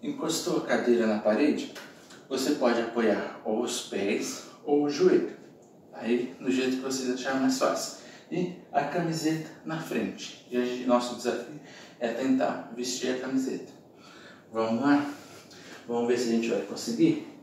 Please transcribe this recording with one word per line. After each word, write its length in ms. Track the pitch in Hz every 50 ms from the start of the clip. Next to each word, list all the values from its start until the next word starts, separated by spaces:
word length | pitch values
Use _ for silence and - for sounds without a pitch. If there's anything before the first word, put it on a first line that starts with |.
Encostou 560 | - 147 - - - 160 165 - - 175 156 151
a 80 | -
cadeira 400 | - 127 110 - - 117 110 110
na 140 | 110 107 104
parede, 520 | - 104 107 127 143 151 - - - - - - - - - - - - - - - -
você 240 | 135 127 - 151
pode 280 | 151 - 131 120 113 113
apoiar 600 | 117 110 - 120 113 107 101 101 - - - - -
ou 180 | 113 110 113
os 200 | 120 - - -
pés 600 | - - - 101 98 101 117 131 - - - - - - - - -
ou 180 | - 143 147 147
o 60 | 147
joelho, 460 | 143 - 185 180 - - - - - - - - - - - - - - - -
aí 420 | - - - 113 120 120 - - - -
do 100 | 127 131
jeito 260 | 127 127 131 127 127
que 60 | -
vocês 260 | - 135 123 123 123 123
acharem 320 | 131 - - 139 131 131
mais 160 | 131 131 - -
fácil. 400 | - - - - - - - - - - - - - -
E 260 | 156 175 185 - - - - -
a 140 | - - 147
camiseta 640 | - - 180 165 165 160 156 151 156 160 156 - - - - -
na 160 | 160 160 160
frente. 680 | - - 120 117 - - - - - - - - - -
E 60 | 123 123
a 40 |
gente, 220 | 123 123 123 123 120
nosso 300 | 127 123 120 120 - 120
desafio 420 | 107 - 120 113 117 - - 151 151 - - - - - - - -
é 140 | 123 113
tentar 580 | 113 117 131 135 131 131 - - - - - - 117
vestir 380 | 120 123 - - - 127 127 127
a 60 | 127
camiseta. 520 | 127 131 131 131 127 127 - - - - - - - - - - - - - - - - - - - -
Vamos 300 | - 113 113 113 113 120
lá? 280 | 135 143 143 - - - - - - - - - - - - - - - - - -
Vamos 220 | 123 120 120 120 120
ver 100 | 123 120
se 100 | - 113
a 40 |
gente 180 | 113 113 117 113
vai 100 | 110 101
conseguir? 680 | - - 117 - - 117 113 - 165 147 - - - - - -